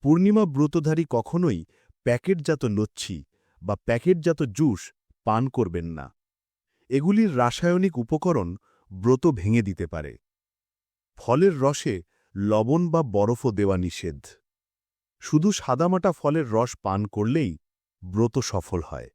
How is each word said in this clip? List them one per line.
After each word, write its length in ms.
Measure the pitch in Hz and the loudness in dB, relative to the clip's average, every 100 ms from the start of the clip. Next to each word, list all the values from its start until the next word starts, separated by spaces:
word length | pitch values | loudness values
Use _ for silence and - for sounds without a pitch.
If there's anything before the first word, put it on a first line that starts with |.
পূর্ণিমা 400 | 139 165 190 214 202 | 4 4 6 4 2
ব্রতধারী 580 | 135 147 170 151 156 165 | 0 0 0 0 -2 0
কখনোই 480 | 117 - 170 180 92 80 _ _ _ - | -2 -2 -2 0 -2 -6 _ _ _ -2
প্যাকেটজাত 560 | 120 - 185 147 156 | -2 0 -2 0 -2
লচ্ছি 520 | 123 104 107 - - 85 69 _ _ _ | 0 0 -2 -6 -10 -10 -14 _ _ _
বা 120 | 90 101 | -6 -6
প্যাকেটজাত 560 | - 117 175 180 160 160 139 | -2 -2 2 2 0 -2 -4
জুস 300 | 98 156 98 - _ _ _ - | 0 0 0 -8 _ _ _ -2
পান 160 | 110 131 | 0 0
করবেন 380 | 131 101 85 82 | -2 -2 -2 -8
না। 200 | 80 65 _ _ _ _ _ _ _ _ | -10 -14 _ _ _ _ _ _ _ _
এগুলির 400 | 135 160 208 220 127 | 0 2 2 2 2
রাসায়নিক 580 | 120 - 175 180 190 135 | 0 0 0 2 0 -2
উপকরণ 500 | 117 156 180 143 87 92 _ _ _ | -2 -2 0 0 -2 -6 _ _ _
ব্রত 340 | 95 107 131 170 | -4 2 4 2
ভেঙে 320 | 120 95 117 | 0 0 0
দিতে 240 | 101 90 85 | 0 -6 -8
পারে। 260 | 85 73 55 _ _ _ _ _ _ _ _ _ - | -8 -12 -16 _ _ _ _ _ _ _ _ _ -12
ফলের 360 | - 131 196 151 | 0 4 4 4
রসে 360 | 135 143 - 95 - _ _ | 0 0 -4 -4 -8 _ _
লবণ 480 | 95 101 107 113 156 175 | -4 2 2 4 2 2
বা 100 | 165 | 0
বরফও 480 | 147 101 104 120 127 | 0 0 0 0 -2
দেওয়া 260 | 101 101 92 | 0 0 0
নিষেধ। 440 | 90 - 82 71 - - _ _ _ _ _ _ _ _ | -2 -6 -10 -10 -18 -20 _ _ _ _ _ _ _ _
শুধু 260 | - 151 180 | 0 2 2
সাদামাটা 580 | 196 - 127 170 185 190 | 0 -2 0 2 2 0
ফলের 340 | 165 147 156 135 | 0 0 0 0
রস 220 | 110 120 - | 0 0 -4
পান 180 | 101 98 107 | -4 -2 -2
করলেই 460 | - 107 151 123 78 _ _ _ _ | -2 0 0 -2 -6 _ _ _ _
ব্রত 340 | 90 95 117 131 | -8 0 0 0
সফল 380 | 120 101 - 90 | -4 -6 -4 -8
হয়। 260 | 78 69 60 | -6 -12 -14